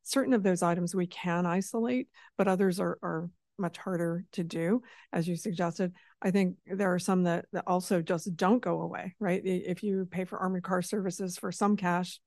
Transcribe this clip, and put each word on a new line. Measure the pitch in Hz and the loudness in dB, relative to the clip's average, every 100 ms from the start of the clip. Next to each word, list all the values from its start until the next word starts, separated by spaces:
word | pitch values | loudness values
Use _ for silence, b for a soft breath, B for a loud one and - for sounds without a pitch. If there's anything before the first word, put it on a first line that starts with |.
certain | - 269 262 | 0 0 4
of | 240 | 4
those | 190 180 | 4 2
items | 175 175 175 | 2 2 0
we | 190 175 | 0 -2
can | - 180 175 | -2 -2 0
isolate, | 180 180 190 233 233 254 - B B - | 2 0 -2 -2 0 -2 -4 B B 0
but | 196 | 2
others | 185 196 180 | 4 2 2
are, | - - | -2 -2
are | 180 165 175 _ _ - | -4 -4 -6 _ _ -6
much | 175 - | -6 -4
harder | 190 175 170 170 - | -4 -2 0 -2 -6
to | - | -6
do, | 165 165 165 247 B B B | -4 -2 0 0 B B B
as | 175 165 | -4 -2
you | 170 | -2
suggested. | 220 170 170 165 185 b b _ | -4 -2 -2 0 -4 b b _
I | 190 | 0
think | 196 180 - | 4 2 0
there | - 190 196 | -8 0 2
are | 180 | 2
some | 180 185 | 2 2
that, | 180 170 - | 4 0 -2
that | 180 - | -6 0
also | 180 185 180 | 0 2 0
just | 160 175 208 | 2 -2 -2
don't | 165 185 240 | 0 4 4
go | 185 165 | 2 -2
away, | 165 - 190 - | -4 -6 -10 -4
right? | 202 185 | 0 0
I-, | 185 180 | 0 -2
if | - 180 | -2 -4
you | 208 190 185 | -2 -2 -2
pay | 180 | -4
for | 185 - | -6 -2
armored | 185 185 | -2 -2
car | 180 185 | 0 -2
services | 180 208 190 175 185 180 | 0 -2 -2 -4 -6 -6
for | 196 | -8
some | - 208 202 | 0 2 4
cash | 175 175 180 - | 2 0 -2 -10